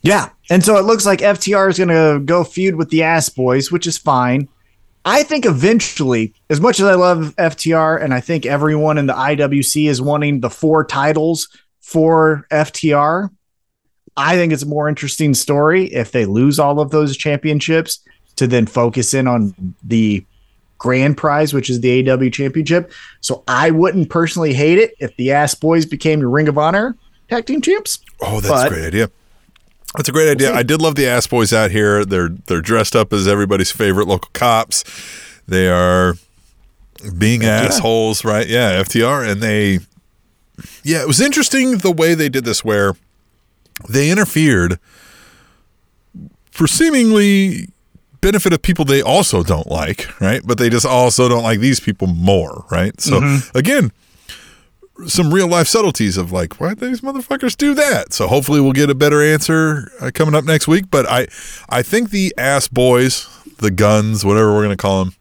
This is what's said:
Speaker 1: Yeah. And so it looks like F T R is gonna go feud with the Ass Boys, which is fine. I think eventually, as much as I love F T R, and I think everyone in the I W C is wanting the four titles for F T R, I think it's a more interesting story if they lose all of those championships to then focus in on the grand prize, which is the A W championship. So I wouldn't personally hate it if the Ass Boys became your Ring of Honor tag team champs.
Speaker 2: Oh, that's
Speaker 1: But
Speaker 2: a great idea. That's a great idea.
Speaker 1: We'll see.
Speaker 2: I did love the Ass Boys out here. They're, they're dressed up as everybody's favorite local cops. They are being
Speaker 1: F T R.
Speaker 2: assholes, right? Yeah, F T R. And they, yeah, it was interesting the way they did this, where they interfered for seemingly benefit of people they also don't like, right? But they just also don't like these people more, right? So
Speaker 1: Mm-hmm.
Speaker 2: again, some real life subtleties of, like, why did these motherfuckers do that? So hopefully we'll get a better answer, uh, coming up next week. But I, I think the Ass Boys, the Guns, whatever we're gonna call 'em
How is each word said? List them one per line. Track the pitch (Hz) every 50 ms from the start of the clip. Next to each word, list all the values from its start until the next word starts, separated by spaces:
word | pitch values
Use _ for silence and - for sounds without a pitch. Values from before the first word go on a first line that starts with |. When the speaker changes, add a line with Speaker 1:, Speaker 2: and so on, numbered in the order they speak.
Speaker 1:
Yeah. | - 165 202 208 - - _ _ _ -
And | 170 190 165
so | 202 220
it | 196 190
looks | 214 226 208 196
like | 202 196 -
F | - 202 202 170
T | - 190 208
R | 196 196
is | 196 180 175
gonna | 185 175 165 160 160 156 147 143
go | 139 135 170 175 165
feud | - - 175 185 190 180
with | 156 165 -
the | 160 160 160
Ass | 160 165 160 147 -
Boys, | - - 127 127 127 139 135 -
which | 175 170 165
is | 170 160
fine. | - _ 156 139 127 123 123 123 139 143 - _ _ _ _ _ _ _ _ _ _ _
I | 180 214 285 294
think | 294 311 294 233
eventually, | 226 156 127 139 196 226 226 - - - - 151 131 123 113 110 107 _ _ _ _
as | 151 147
much | 175 247 - -
as | 196
I | 202 190
love | 180 180 180 180 165 160 151 147 -
F | 175 165 -
T | - - 160 160
R, | 160 160 156 160
and | - - 143 131
I | 127
think | 123 - 170 156 131
everyone | 120 139 143 147 156 151 151 151 156 151 151
in | 139
the | 135 131
I | - 131 143 151
W | 143 147 139 139 143 131
C | - - 151 151
is | 151 139 120
wanting | 127 143 147 147 147 147 143 131
the | 117 117
four | - - - 156 156 156 151
titles | - - 135 135 151 156 156 156 165 170 156 - - _ - _ _ _ _
for | _ - - 165 160 160 165 160 160 156 156 147 - _
F | 156 151 151 151
T | - - - 160 147
R, | 143 147 151 165 180 208 190 _ _ _ _ _ _ _ _ _ _ _ _ _ _ _ - _
I | - 139 156 175
think | 180 175 165 156
it's | 135 143
a |
more | 147 147 151 147
interesting | 151 151 - - 139 - - 160 147 135
story | - - - 143 143 147 156 170 190 185 -
if | - 127 113 -
they | - 127 110
lose | 98 98 113 127 143 143 147
all | 151 143 143 147
of | 151 143
those | 151 151 151 143 135
championships | - - 151 147 143 - 156 151 147 - - 160 160 160 - - - _ _ _ _ _ _ _
to | - 135
then | 123 123 123 110
focus | - - 123 120 117 110 131 117 - -
in | 135 131
on | 127 123 117 107 101 92 - 95 92 - _ -
the | 110 117 113 110 107 104 98 98 _ _ _ _ _ _ _ _ _ _
grand | _ - 127 127 127 131 143 147
prize, | - - 156 143 147 156 147
which | 143 135 123 -
is | 127 120
the | 120 127
A | 123 131 127
W | 131 131 123 131 127
championship. | 110 - 139 135 135 160 156 143 165 175 170 - - - - - - _
So | - - 131 - _
I | - 127 123 151 165
wouldn't | 160 160 180 190 170 190 160 -
personally | - 170 165 160 - 175 165 151 131
hate | 131 147 156 175
it | 196 226 226 - _
if | 143 117 _
the | - 123 131
Ass | 139 143 147 143 -
Boys | - - 160 165 170 160
became | 156 - 139 - 160 156 151
your | 139 120
Ring | 123 147 156
of | 151 143 147
Honor | 147 160 180 202 220 262 233 _ _ _ _ _ _
tag | _ 233 240 233
team | - 262 311
champs. | 247 - 381 427 415 - - - _ - - -
Speaker 2:
Oh, | - 98 107 107
that's | 98 - 151
Speaker 1:
But | 131 127 135
Speaker 2:
a | 98
great | 80 80
idea. | 82 82 107 113 98 _ _ _ _ _ _ _ _ _ _ _ _ _ _ - - -
That's | - - -
a |
great | 127 156 160 156
idea. | 143 127 135
Speaker 1:
We'll | 131 120
see. | 123
Speaker 2:
I | 120
did | 120 151 156
love | 160 160 147
the | 139 135
Ass | 127 120 120 110
Boys | - - 120 113 98 117
out | 110 110 101
here. | 90 107 104 104 104 104 104
They're, | 95 98 92 87
they're | 85 85 95 - - 92 85
dressed | 82 - 113 113 107 - -
up | 120 110 - -
as | 104 95 98
everybody's | 101 104 101 95 101 95 92 -
favorite | - - 113 101 92 98 104 85
local | 98 90 - - _
cops. | - 123 120 113 110 113 - - - - - - - - - - - - - - _ _
They | - 92 92 95 92
are | 90 90 90 90 90 92 90 90 85 87 _ _ _ _ _ _ _ _ _ _ _ _ - _ _ - - 104 90
being | 85 104 107 120 117 110
Speaker 1:
F | 113 107 107
T | 110
R. | 104
Speaker 2:
assholes, | 95 - - 113 113 113 110 110 107 - -
right? | 113 107 107 113
Yeah, | - 110 120 123 104
F | 92 92 95 -
T | - 113
R. | 113 123 143 143 123
And | 110 101 101
they, | 113 110 107 107 104 101 95 90 - _ _ _ _ _ _ _ _ _ _ _ _ _ _ - - - - - _
yeah, | 139 165 165
it | 127
was | 156 131 123
interesting | 254 294 277 311 269 - - 269 254 262 254
the | 196 180 190 175
way | 160 160 165 170
they | 160 156
did | 143 127 135 120
this, | 117 107 - -
where | 110 104 104 101 98 95 _ _ _ _ _ _ _ _ _ _ _ _ _ _ _ _ - -
they | - 110 135 143 151
interfered | 180 208 208 - - 156 156 151 127 92 87 87 87 - _ _ _ _ - - - - - - _ _ _ _ _ _ _ _ _ _ _ _ _ _ _ _ _ 180 - - _ _ _ _
for | _ - 165
seemingly | - - - 330 330 302 262 233 220 220 208 202 202 202 196 196 190 165 - - - _ _ _ _ _ - _ _ _ _
benefit | - 190 208 208 - 175 170
of | -
people | - - 180 165 156
they | 139 139 139
also | - - 135 190 190 - - 95 85
don't | 82 92 78 82
like, | - 76 78 76 78 - - - - - -
right? | - 95 113 131 -
But | 104 120
they | 110 123 120
just | 113 120 -
also | 131 127 123 127 123 110 - 127 123
don't | 123 117 117
like | 110 113 101
these | 117 135 131 -
people | - - 101 _ 95
more, | 92 85 82 87 95 98 95 85 73 - - - -
right? | - 85 92 104 - -
So | - 151 139 -
Speaker 1:
Mm-hmm. | - 143 139 139 - - -
Speaker 2:
again, | 131 143 196 277 285 190 113 - _ _ _ _ _ _ - - - - - - _ _ _ _ _ - _ _ - 180
some | 160 - - 180 151 160
real | 190 185
life | 175 175 170 160
subtleties | - - 226 214 185 - - 113 101 90
of, | 95 90 85
like, | 92 92 87 80 - -
why | - 170
did | 214 -
these | 247 247 262 233
motherfuckers | - 269 277 269 240 - 277 269 - 247 -
do | - 285 285 285
that? | 269 294 285 226 110 85 - -
So | - 107
hopefully | 90 120 143 135 143 147 147
we'll | 139 135
get | 131 135 147 143
a | 143
better | 131 147 147 147 147
answer, | 147 151 156 151 - - 160 160 160 156 151 143 117 - - -
uh, | - 127 -
coming | - 160 156 151
up | 151 131
next | 156 160 151 - -
week. | 160 196 190 -
But | - 143 135 -
I, | 117 123 127 - - - - - - - -
I | - - 123 117
think | - - 226 240 208
the | 208 202 190 185 -
Ass | - 123 135 139 - - -
Boys, | - 123 123 127 123 123 127 131 - - - - - - _ - -
the | - 110 107
Guns, | 92 92 107 104 107 107 107 110 110 101 101
whatever | 98 101 110 110 107 104
we're | 104 107
gonna | 104 101
call | 95 - 98 98 95
'em | 95 92 - _